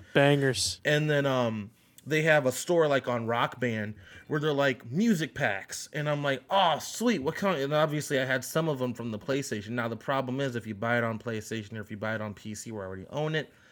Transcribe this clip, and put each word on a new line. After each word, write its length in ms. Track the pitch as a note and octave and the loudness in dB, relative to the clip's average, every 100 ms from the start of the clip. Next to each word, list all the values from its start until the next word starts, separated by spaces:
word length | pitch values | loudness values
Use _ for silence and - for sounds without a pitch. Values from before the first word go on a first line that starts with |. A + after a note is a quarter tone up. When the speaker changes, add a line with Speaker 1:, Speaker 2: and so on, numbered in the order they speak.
| - | 0
Speaker 1:
Bangers. 680 | D3 C#3+ C#3+ C#3 B2 - - | 4 6 6 4 0 -2 -2
Speaker 2:
And 240 | C#3+ D3+ D3+ | 0 2 4
then, 160 | D3 | 2
um, 460 | C#3 C3 A#2+ A2 G#2 - _ - C3 | 2 2 0 -2 -8 -14 _ -18 -2
they 160 | D#3 | 0
have 220 | D#3+ D3+ | 4 4
a 80 | C3 | 4
store, 340 | B2 - E3+ D#3 | 0 2 4 4
like, 220 | C3+ B2 | 2 0
on 180 | B2 A2+ | -2 0
Rock 320 | A#2 C#3+ - | 0 0 0
Band 340 | B2 A2 G#2 G#2+ - - - | -2 -2 -4 -8 -16 -20 -6
where 120 | D3+ | -2
they're, 120 | D3+ | 0
like, 380 | C#3 C#3 B2+ A#2+ | 2 2 0 -4
music 440 | D3 A#3 F3+ D#3+ | 0 2 2 0
packs. 540 | - C3 G2 - - - | -2 -2 -2 -8 -12 -8
And 160 | D#3 D3 | -6 -2
I'm 140 | D3 | 0
like, 200 | C#3+ C3 - | 0 -2 0
"Oh, 280 | G3 F3 D3 | 4 4 2
sweet. 420 | - - A#3 F#3 | -2 0 2 2
What 140 | C#3 D#3 | 0 0
kind?" 240 | G3 D#3 | 0 0
And 120 | C#3 | 2
obviously 460 | D3+ D#3 D3+ - C#3 | 2 2 0 0 0
I 60 | |
had 200 | C3+ C3 | 2 0
some 240 | - D#3+ D#3+ | 0 0 0
of 100 | C3+ | 0
them 160 | B2+ | -2
from 160 | A2+ A#2 | -4 -6
the 80 | G#2 | -6
PlayStation. 520 | - C#3 C3+ G#2+ G2+ | -2 -2 -2 -6 -4
Now, 180 | B2 A#2 | -4 -4
the 80 | A2+ | -4
problem 440 | - C3+ B2+ C3 | -2 -2 0 -2
is 160 | C#3 A#2+ | -2 -4
if 100 | G#2+ | -6
you 80 | |
buy 240 | G2+ A#2 A#2+ | -4 0 2
it 60 | |
on 140 | A#2 A2 | 0 -2
PlayStation 580 | A#2+ A2 - A2+ G#2 A2+ | -6 -6 -6 -8 -8 -10
or 40 | |
if 80 | G2+ | -10
you 60 | G#2+ | -6
buy 180 | A2 | -4
it 60 | A2 | -4
on 140 | G#2+ | -6
P 200 | G2 A2 | -8 -10
C 180 | G#2 A#2 | -10 -10
where 100 | A2 | -8
I 40 | F#2+ | -8
already 200 | F#2+ - | -10 -8
own 240 | C#3 D#3 | -4 -2
it, 160 | D#3 C3 - - | -2 -4 -12 -20